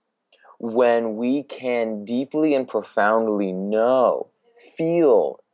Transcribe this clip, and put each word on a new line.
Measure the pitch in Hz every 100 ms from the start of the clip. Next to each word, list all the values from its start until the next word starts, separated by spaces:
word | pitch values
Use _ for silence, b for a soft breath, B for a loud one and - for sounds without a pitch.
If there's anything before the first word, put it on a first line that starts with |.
| _ _ _ b b b
when | 117 113 120 117 117 110
we | 123 139
can | 143 - 127 120 110 107 101
deeply | 120 139 151 156
and | 139 127
profoundly | 110 101 - 104 113 113 104 98
know, | 92 98 107 117 131 113 73 - _ _ - - -
feel | 165 170 156 107 73 - _